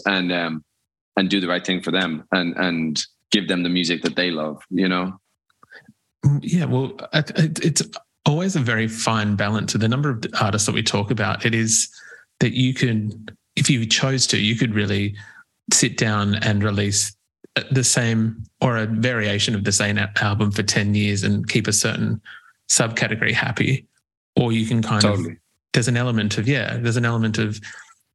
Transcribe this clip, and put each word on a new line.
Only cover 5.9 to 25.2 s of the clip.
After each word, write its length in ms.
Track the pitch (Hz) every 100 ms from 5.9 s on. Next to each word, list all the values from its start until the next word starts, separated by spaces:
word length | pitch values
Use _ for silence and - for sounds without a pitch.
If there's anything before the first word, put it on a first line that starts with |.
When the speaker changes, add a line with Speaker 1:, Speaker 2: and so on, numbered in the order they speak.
| _ _ _ 135
Speaker 2:
Mm, 140 | 143
yeah, 240 | - 180 135
well, 260 | 127 135 - -
I, 60 | 147
it, 440 | 151 - 160 160
it's 180 | 165 135 - - - _ -
always 280 | 147 190
a 60 | 180
very 260 | 120 113 113
fine 480 | - - 110 104 101
balance. 360 | 104 107 98
The 160 | 110 110
number 220 | 127 147
of 120 | 110 110 -
artists 280 | 107 101 -
that 80 |
we 80 | 104
talk 280 | 107 104 101
about, 360 | 110 104 101 120
it 80 |
is 360 | 113 113 107 - - - - _ -
that 120 | 120
you 220 | 120 127
can, 520 | 127 127 110 107 101 - - _ -
if 140 | 143
you 160 | 131 110
chose 400 | - 135 131 -
to, 120 | 117
you 160 | 104
could 200 | 113 123
really 420 | 104 101 101 101 101 - - - _ -
sit 240 | - 127 -
down 380 | 113 107 101 101
and 260 | 110 101
release 540 | 107 101 101 101 - - _ _ - - -
the 140 | 131
same 600 | 123 - 117 113 110 110 - _
or 160 | 131 117
a 100 | 110
variation 680 | 110 120 120 104 101 117
of 100 | 107
the 80 | 104
same 240 | 95 104 104
a-, 160 | 101 -
album 300 | 107 98 104
for 120 | 104
ten 320 | 98 - 101
years 280 | 104 104 101
and 260 | 101 101 -
keep 180 | 117 107
a 60 |
certain 480 | 104 113 - 107 113 - - - _ -
subcategory 640 | - 117 113 120 110 104
happy. 540 | 113 - - 127 135 - _ _ _ _ -
Or 160 | 123
you 140 | 113 110
can 160 | 120
kind 180 | 107 107
Speaker 1:
Totally. 300 | 104 101